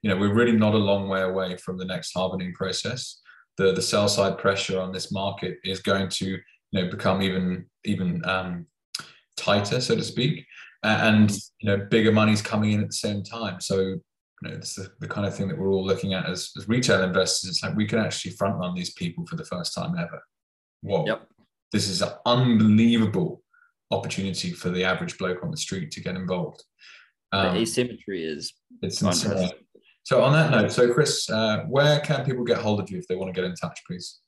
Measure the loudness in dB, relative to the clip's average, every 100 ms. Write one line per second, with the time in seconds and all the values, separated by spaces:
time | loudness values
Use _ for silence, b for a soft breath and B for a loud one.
0 | 0 2 4 4 6 6 6 4 4 2
1 | 2 0 0 -2 -4 -6 -10 -8 -6 -8
2 | -6 -4 -2 -4 -8 -6 -6 -4 -6 -8
3 | -10 -14 B B B 2 2 2 2 2
4 | 2 4 2 2 0 0 -2 -2 -4 -8
5 | -6 -4 -4 -4 -8 -8 -8 -6 0 0
6 | 0 -4 -4 -6 b b _ -2 -2 -2
7 | 0 2 0 0 -2 -2 -8 _ -4 -2
8 | 0 -2 -2 -2 -2 -8 -10 _ _ -16
9 | B B B -6 2 2 2 -2 0 0
10 | -2 -2 -2 -2 -10 B B B 0 2
11 | 6 6 6 4 -8 _ 0 0 4 4
12 | 6 6 6 2 0 0 2 2 -2 -4
13 | -4 -4 -6 -8 -8 -8 -2 0 0 -4
14 | _ _ _ _ -12 -10 -10 -12 -14 _
15 | -8 -4 -4 -2 -4 -2 0 0 0 -2
16 | -2 -2 -4 -6 -8 -10 -2 0 4 2
17 | 4 2 0 -2 -4 -6 -4 -2 0 0
18 | -2 -4 -8 -4 -2 -2 -6 -6 -8 -6
19 | -8 -8 -10 -10 -8 -8 -8 -6 -4 -4
20 | -6 -10 _ _ _ _ _ _ -2 0
21 | 0 -4 -8 _ _ _ _ -2 -2 -2
22 | -4 -2 0 4 6 6 8 8 6 4
23 | 2 0 -2 -6 _ b b _ _ -4
24 | -4 -4 -4 -4 -6 -4 -4 0 0 0
25 | -4 -6 -4 -4 -6 -8 -6 -6 -6 -8
26 | -8 -6 -4 -4 -4 -10 _ _ B B
27 | B _ _ 0 0 0 0 0 -2 -4
28 | -8 -6 -6 -8 -10 _ _ -8 -8 -2
29 | 0 0 0 0 -2 -6 _ _ b b
30 | 0 4 6 6 6 4 2 4 4 6
31 | 2 0 -2 0 0 0 0 2 4 4
32 | 0 -2 -2 -2 0 0 2 0 -2 -8
33 | -6 -4 -4 -4 -4 -6 -10 -10 -14 -12
34 | -12 -18